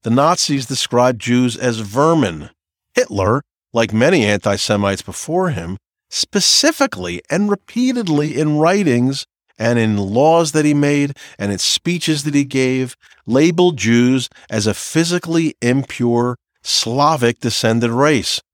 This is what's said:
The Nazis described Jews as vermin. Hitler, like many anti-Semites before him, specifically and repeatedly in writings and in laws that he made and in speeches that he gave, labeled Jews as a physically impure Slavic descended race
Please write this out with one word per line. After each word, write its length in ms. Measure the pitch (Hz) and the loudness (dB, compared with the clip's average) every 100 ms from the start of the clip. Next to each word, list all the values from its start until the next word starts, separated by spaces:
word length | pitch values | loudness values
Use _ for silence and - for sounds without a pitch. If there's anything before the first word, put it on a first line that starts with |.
The 80 | 117 | 0
Nazis 560 | 120 151 175 - 139 123 | 2 2 0 -2 -4 -4
described 540 | 131 - - 123 123 | -6 -2 2 2 0
Jews 360 | 120 123 127 117 | 0 2 0 -2
as 240 | 127 113 | -4 -4
vermin. 720 | 104 113 156 165 107 80 71 _ _ _ _ | -6 0 2 2 0 -4 -14 _ _ _ _
Hitler, 480 | - 254 101 95 127 - _ _ | -4 -2 0 0 0 -4 _ _
like 200 | 117 113 | -2 0
many 320 | 110 131 180 | 2 2 4
anti-Semites 800 | 104 104 - 98 - 104 101 98 | 2 0 0 -2 -2 0 0 -2
before 480 | - - - 170 185 | -8 -14 -4 -2 -2
him, 280 | 113 85 95 _ _ _ | -4 -8 -12 _ _ _
specifically 1120 | - - 208 - - 294 311 269 - 180 175 - | -8 -4 0 2 2 0 0 -2 -2 -8 -8 -4
and 200 | 170 208 | -2 0
repeatedly 880 | 202 _ 233 254 247 196 147 151 127 | -2 _ -2 -2 0 0 0 0 0
in 200 | 151 151 | 0 2
writings 680 | 160 196 185 120 123 135 - _ _ _ | 2 2 2 2 0 -2 -10 _ _ _
and 220 | 113 120 | -2 0
in 160 | 110 104 | 0 0
laws 560 | 98 110 151 165 165 | 0 2 4 4 2
that 120 | 156 | 0
he 100 | 151 | 0
made 420 | 147 143 147 143 143 - - | 2 2 0 -2 -6 -18 -8
and 120 | 101 | -6
in 80 | 98 | -4
speeches 640 | - - - 175 - 151 | -2 -4 -4 -4 -2 -2
that 120 | 147 | 0
he 100 | 143 | -2
gave, 520 | 139 135 131 131 127 - _ _ - | 0 0 0 0 -4 -8 _ _ -2
labeled 500 | 123 160 165 180 143 | 2 4 4 2 2
Jews 520 | 101 117 123 131 123 - - | 2 4 4 2 -2 -14 -8
as 200 | 110 104 | -2 -2
a 60 | |
physically 840 | 95 - 160 165 175 170 165 160 - | -4 -4 -2 0 -2 -2 -2 -2 -2
impure 760 | 120 131 135 - 120 120 123 120 _ _ | 0 0 -2 -2 0 2 0 -4 _ _
Slavic 800 | - - - 123 147 156 120 117 | -4 -4 -2 2 2 2 0 0
descended 500 | 120 - 117 113 117 | -4 -2 0 2 0
race 500 | 117 147 139 90 - _ | 2 2 2 -2 -8 _